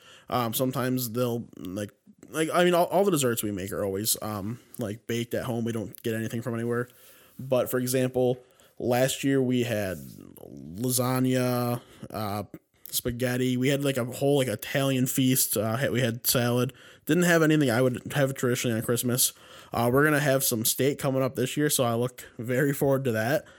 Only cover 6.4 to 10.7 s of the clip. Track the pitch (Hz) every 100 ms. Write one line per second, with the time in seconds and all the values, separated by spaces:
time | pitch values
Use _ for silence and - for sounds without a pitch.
6.4 | 120 117 117 120 120 - - - - -
7.4 | 131 127 - 127 123 127 127 127 123 127
8.4 | - _ _ _ 113 120 131 - 139 139
9.4 | 127 127 120 107 98 82 65 50 50 50
10.4 | 50 69 69